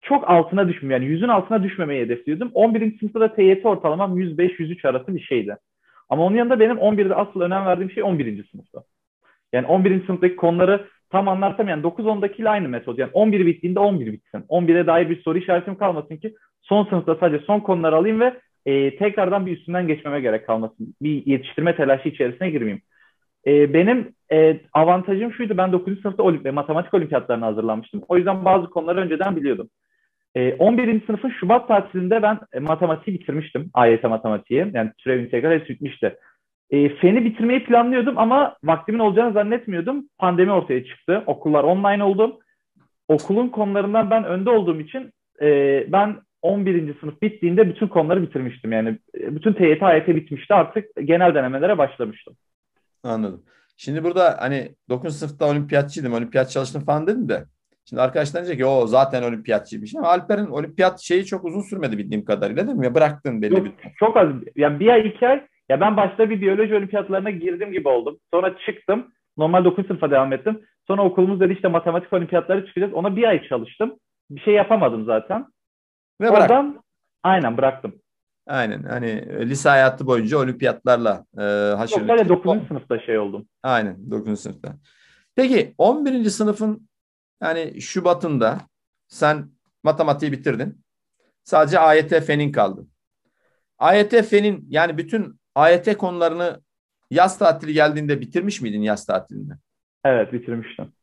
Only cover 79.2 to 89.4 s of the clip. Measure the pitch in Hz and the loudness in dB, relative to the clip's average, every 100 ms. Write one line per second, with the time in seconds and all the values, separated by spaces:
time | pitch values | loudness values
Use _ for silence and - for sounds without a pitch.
79.2 | - 104 117 139 147 139 131 131 139 123 | -8 -6 -4 0 4 6 4 2 0 0
80.2 | 110 147 131 123 127 113 127 120 113 95 | 2 0 -2 -2 -4 -2 2 2 2 -2
81.2 | 82 - 104 104 104 101 113 220 214 233 | -8 -8 -2 -2 0 -2 -2 -2 2 2
82.2 | 190 175 185 208 - 143 - 117 - 110 | 4 2 2 -2 -4 -12 -6 -6 -2 -4
83.2 | 101 101 107 _ 131 120 107 92 110 113 | -4 -8 -16 _ -2 -2 -2 -8 -8 -8
84.2 | 110 104 - - - - _ _ _ _ | -6 -8 -8 -16 -16 -18 _ _ _ _
85.2 | _ - 262 240 - - 185 285 285 262 | _ -2 2 2 0 2 2 2 0 0
86.2 | 214 190 214 208 214 214 _ _ _ _ | -2 -2 -2 -2 -4 -6 _ _ _ _
87.2 | _ _ 160 165 156 - - 190 175 175 | _ _ -6 -4 -6 -10 -8 -2 0 0
88.2 | 175 139 113 170 - _ _ _ _ - | 0 0 0 -2 -10 _ _ _ _ -2
89.2 | 151 151 | 0 0